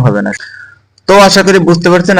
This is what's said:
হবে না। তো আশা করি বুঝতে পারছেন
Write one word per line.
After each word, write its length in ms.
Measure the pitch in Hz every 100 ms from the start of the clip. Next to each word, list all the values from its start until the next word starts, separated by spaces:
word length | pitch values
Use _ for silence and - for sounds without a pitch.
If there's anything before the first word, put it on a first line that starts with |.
| 120
হবে 160 | 101 101
না। 60 | - - - - _ _ _ -
তো 60 | 196 196
আশা 140 | 196 185
করি 120 | 190 165
বুঝতে 200 | 170 175
পারছেন 220 | 180 180